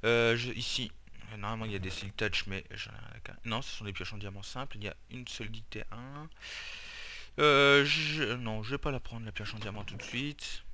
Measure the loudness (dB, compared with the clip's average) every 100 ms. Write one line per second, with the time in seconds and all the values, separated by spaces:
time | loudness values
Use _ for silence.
0 | 6 6 6 4 0 -2 -2 -2 -4 -8
1 | -14 -12 -10 -6 -4 -2 -2 -2 -4 -4
2 | -8 -2 0 0 -2 -6 -6 -10 -10 -10
3 | -12 -12 -12 -8 -4 -4 -4 -6 -6 -6
4 | -6 -6 -6 -8 -8 -6 -6 -4 -6 -8
5 | -12 -12 -10 -8 -6 -6 -6 -6 -6 -6
6 | -8 -10 -12 -14 -12 -10 -10 -10 -12 -10
7 | -10 -10 -10 6 8 10 12 10 8 4
8 | 2 0 0 0 0 -2 0 0 0 -2
9 | -4 -6 -6 -6 -6 -6 -6 -4 -6 -8
10 | -6 -2 -2 -4 -6 -6 -6